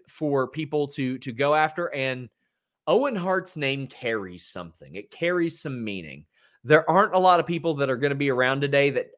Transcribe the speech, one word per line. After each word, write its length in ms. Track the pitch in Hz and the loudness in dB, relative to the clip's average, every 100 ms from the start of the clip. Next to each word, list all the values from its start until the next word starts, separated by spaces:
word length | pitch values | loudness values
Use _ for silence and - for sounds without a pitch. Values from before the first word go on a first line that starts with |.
| - | -14
for 380 | - 151 139 127 | -6 -2 0 0
people 380 | 156 143 151 143 | -4 -4 -2 -2
to, 320 | 143 131 127 | -2 -4 -4
to 140 | 131 | -6
go 200 | 113 139 | -2 2
after. 380 | 151 156 156 175 | 2 2 0 -6
And 380 | 143 131 127 123 _ _ _ _ _ - | -4 -4 -6 -10 _ _ _ _ _ 2
Owen 300 | 196 277 214 | 2 2 -2
Hart's 400 | 180 185 180 156 | -2 -2 -4 -6
name 300 | 135 139 131 | -4 -4 -6
carries 580 | - 120 110 95 90 - | -8 -4 -4 -6 -12 -12
something. 480 | 92 87 - 71 | -12 -14 -16 -18
It 160 | 87 - | -16 -16
carries 500 | - 170 180 170 - | -6 -2 0 -2 -4
some 240 | 151 127 | -8 -8
meaning. 400 | 107 98 78 67 82 _ _ _ | -6 -8 -10 -16 -20 _ _ _
There 240 | 120 151 156 | 4 4 6
aren't 240 | 180 208 | 4 4
a 40 | 185 | 4
lot 220 | 185 175 | 6 6
of 60 | 160 | 4
people 280 | 170 165 | -2 -2
that 160 | 143 135 | 0 0
are 60 | 123 | 0
gonna 160 | 143 | 0
be 160 | 139 143 | 0 0
around 320 | 127 127 135 | 2 2 2
today 260 | 143 139 143 | 2 2 2
that 180 | 123 - | 2 -4